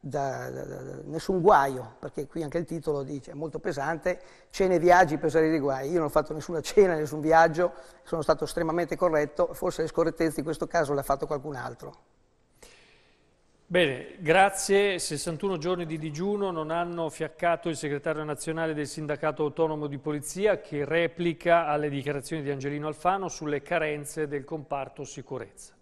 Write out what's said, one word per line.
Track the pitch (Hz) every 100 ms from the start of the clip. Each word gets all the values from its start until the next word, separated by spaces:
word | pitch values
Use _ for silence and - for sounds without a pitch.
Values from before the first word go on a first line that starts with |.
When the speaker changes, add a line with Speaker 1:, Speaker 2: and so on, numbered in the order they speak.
Speaker 1:
da, | - 143 139 123 127
da, | 127
da, | 135 135
da, | 131 135 -
nessun | 156 - 190
guaio, | 170 175 139 127 120 -
perché | 147 - 139
qui | 165
anche | 151 165
il | 175
titolo | 170 151 143
dice, | 139 147 -
è | 143
molto | 156 143
pesante, | - 123 139 165 180 175 - - _
"Cene, | - 190 175
viaggi, | 175 175 180 151
pesari | 165 160 160
di | 160
guai". | 139 135 139
Io | 175
non | 151
ho |
fatto | 151 147
nessuna | 156 139 170
cena, | - - 190 160
nessun | 151 151
viaggio, | 151 165 165 156 175 - - -
sono | - 165
stato | 147 156 151
estremamente | - 165 170 165 160
corretto, | 180 156 147 - 170
forse | - 180 175
le | 160
scorrettezze | - 165 156 165 143
in |
questo | 147 156 -
caso | 170 143 143
le |
ha |
fatto | 139 139 143
qualcun | 147 147 135
altro. | 123 120 120 - _ _ _ _ _ _ - - _ _ _ _ _ _ _ _ _
Speaker 2:
Bene, | 180 160 127 - -
grazie. | 156 175 196 196 - 196 202 180
Sessantuno | - 147 - 156 196 180
giorni | 160 180 165
di | 160
digiuno | 160 147 190 208 196
non | 170 156
hanno | 165 175 170 160
fiaccato | - 156 - 170 165 170
il | 147
segretario | 151 143 165 156
nazionale | 151 143 - 160 160
del | 151 139
Sindacato | - 151 147 156 156
Autonomo | 151 151 160 151 147
di | 139
Polizia, | 151 147 143 185 214 190
che | - 147
replica | 143 165 165 165 175 160 170 170 160
alle | 147 147
dichiarazioni | 139 135 143 139 160
di | 139
Angelino | 139 139 147 151
Alfano | 147 175 196 185
sulle | - 156 147
carenze | 139 170 156 151 143 - 151
del | 143 131
comparto | 160 135 139 131 -
sicurezza. | 139 - - 131 113 - - _